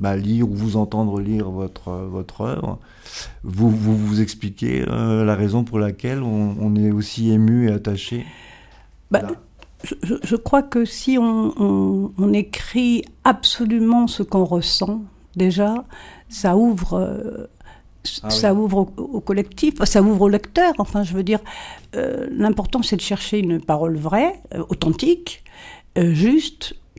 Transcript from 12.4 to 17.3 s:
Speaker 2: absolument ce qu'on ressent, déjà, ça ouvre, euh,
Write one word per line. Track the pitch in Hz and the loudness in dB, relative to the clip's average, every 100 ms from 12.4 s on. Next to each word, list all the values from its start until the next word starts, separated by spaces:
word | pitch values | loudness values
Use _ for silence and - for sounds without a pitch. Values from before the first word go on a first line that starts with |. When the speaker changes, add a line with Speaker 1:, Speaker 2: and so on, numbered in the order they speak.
| 208 - - 240 240 233 - - | 0 -6 -4 0 2 2 -2 0
Speaker 2:
absolument | 262 254 - - 220 233 226 240 233 | 0 4 2 2 0 2 4 4 2
ce | - | 0
qu'on | 196 190 | 0 0
ressent, | 170 175 - - 190 220 202 - - 175 | 2 0 0 0 0 -4 -8 -18 -10 0
déjà, | 185 175 202 233 - - - - - | 2 2 0 -2 -8 -16 -20 -20 -18
ça | - 190 185 | -4 2 4
ouvre, | 233 190 180 180 | 4 2 -2 -2
euh, | 185 202 220 | -2 -4 -8